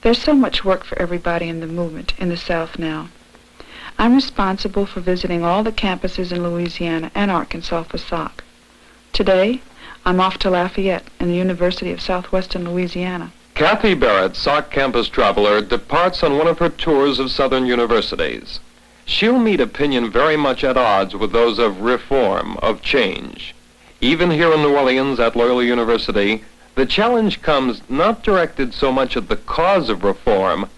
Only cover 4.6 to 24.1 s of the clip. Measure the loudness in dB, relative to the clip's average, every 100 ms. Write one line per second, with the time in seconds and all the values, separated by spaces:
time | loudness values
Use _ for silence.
4.6 | -4 -2 -4 -4 -2 -2 -2 -2 0 0
5.6 | 0 -2 -2 -2 -4 -4 -4 -4 -4 -4
6.6 | -4 -4 -4 -4 -6 -2 0 0 -4 -10
7.6 | -6 -6 -6 -10 -6 -6 -6 -12 -20 _
8.6 | _ -20 -20 -20 _ -2 4 4 4 0
9.6 | -8 -20 -20 -6 0 2 2 0 0 0
10.6 | 0 -2 -2 -2 -6 -6 -2 0 0 0
11.6 | -2 -2 -6 -6 -4 -4 -2 -4 -2 -6
12.6 | -4 -4 -4 -4 -6 -6 -10 -16 -12 0
13.6 | 2 2 2 2 4 4 2 0 0 0
14.6 | 0 -2 0 0 -2 2 2 4 4 2
15.6 | 2 -4 0 0 0 0 0 2 2 2
16.6 | 0 -2 0 2 2 0 -4 0 0 2
17.6 | 0 0 2 2 0 -4 -4 -4 -12 -14
18.6 | -14 _ -20 -20 -6 0 2 4 4 2
19.6 | 0 0 0 0 0 2 2 2 2 0
20.6 | 0 2 4 2 0 -2 0 2 2 4
21.6 | 0 0 0 -2 0 0 2 0 -4 -4
22.6 | -2 -2 0 0 0 -4 -10 -14 -18 -20
23.6 | _ _ -20 -2 0